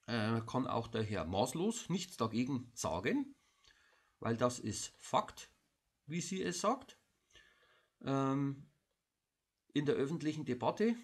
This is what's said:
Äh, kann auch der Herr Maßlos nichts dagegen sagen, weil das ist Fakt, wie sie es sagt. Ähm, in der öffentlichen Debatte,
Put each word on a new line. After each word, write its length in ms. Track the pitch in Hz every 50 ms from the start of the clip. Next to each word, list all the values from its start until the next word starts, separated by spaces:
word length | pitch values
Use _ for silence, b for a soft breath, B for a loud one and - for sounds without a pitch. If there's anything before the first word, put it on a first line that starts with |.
| _ -
Äh, 340 | 117 117 107 107 113 117
kann 260 | 113 - - 127 131 -
auch 200 | 107 113 113 -
der 140 | - 113 110
Herr 200 | 101 104 92 80
Maßlos 640 | 80 92 95 117 113 - 160 175 220 220 - - -
nichts 280 | 165 190 175 - - -
dagegen 520 | 120 110 107 113 127 127 139 123 - - -
sagen, 600 | - - 95 78 87 95 139 202 294 277 - - b b b b b b b b b b b b b b b b b
weil 180 | - 110 117 113
das 220 | 127 123 123 -
ist 340 | - 110 104 - - - - -
Fakt, 500 | - - - 214 - - - - - - _ _ _ _ _ _ _ _ _ _ _
wie 160 | - 151 175
sie 220 | 165 - 190 185 185
es 180 | 180 175 -
sagt. 360 | - 202 254 269 - - - - _ _ _ _ b b b b b b b b b b b b b b b _ -
Ähm, 640 | 135 135 135 135 135 135 139 143 139 139 139 - - _ _ _ _ _ _ _ _ _ _ _ _ _ _ _ _ _ _ _ _ -
in 120 | 143 147
der 100 | 139 127
öffentlichen 500 | - 131 139 170 156 143 156 151 156 151
Debatte, 500 | - 123 123 107 131 - - 208 226 233 233